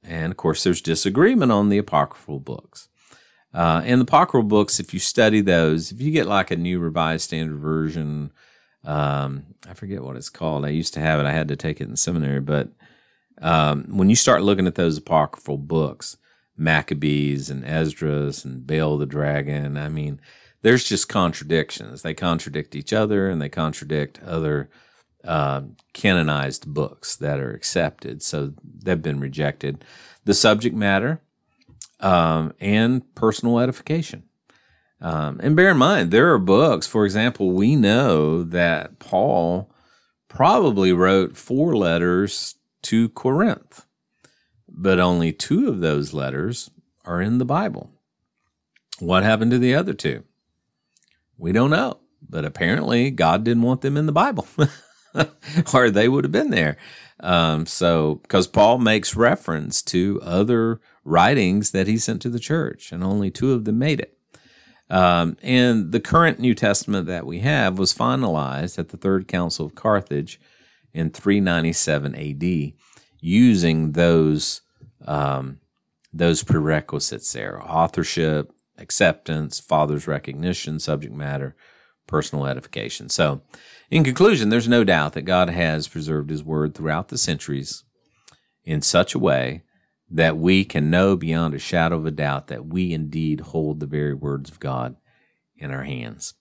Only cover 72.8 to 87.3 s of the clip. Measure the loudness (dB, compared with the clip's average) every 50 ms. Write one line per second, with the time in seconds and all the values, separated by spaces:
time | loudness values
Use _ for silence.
72.8 | _ _ _ -20 _ _ _ _ -4 0 4 6 6 6 6 4 4 2 2 2
73.8 | 0 -2 2 2 4 4 6 4 4 4 2 0 -2 -6 -8 -10 _ _ _ _
74.8 | -20 -20 _ _ -10 -6 -4 -2 -2 -2 -2 -4 -6 -10 -14 _ _ _ _ _
75.8 | _ _ _ _ _ _ -4 0 2 2 2 0 0 0 0 2 2 0 0 -2
76.8 | -2 -6 -8 -6 -6 -6 -8 -8 -8 -8 -8 -8 -10 -10 -10 -12 -10 -4 0 0
77.8 | 0 2 0 -4 -4 -2 -2 0 0 0 0 -2 -4 _ _ _ _ _ _ -20
78.8 | -10 -8 0 2 2 2 2 0 _ -6 -6 -6 -6 -6 -10 -12 -4 0 2 2
79.8 | 2 0 -2 -4 -4 -6 -8 -6 -8 -12 -10 -6 -4 -4 -4 -4 -6 -8 -8 -6
80.8 | -4 -4 -4 -6 -6 -12 -12 -10 -8 -8 -6 -8 -8 -10 -12 _ _ _ _ _
81.8 | _ _ _ _ _ -4 -4 -4 -4 -4 -6 -6 -4 -4 -6 -8 -12 -12 -12 -10
82.8 | -10 -10 -12 -14 -8 -8 -2 0 0 0 0 -4 _ _ -20 -20 -20 -20 -20 -20
83.8 | _ _ 2 2 2 2 4 4 6 6 6 4 2 2 2 2 2 4 4 4
84.8 | 4 4 2 2 2 -2 -4 -6 -2 0 2 2 2 2 0 0 0 0 0 -2
85.8 | -4 -6 -8 -8 -6 -4 -4 -4 -4 -4 -8 -8 -6 -4 -2 -2 -2 -2 -4 -6
86.8 | -6 -4 -4 -4 -6 -8 -6 -4 -2 -2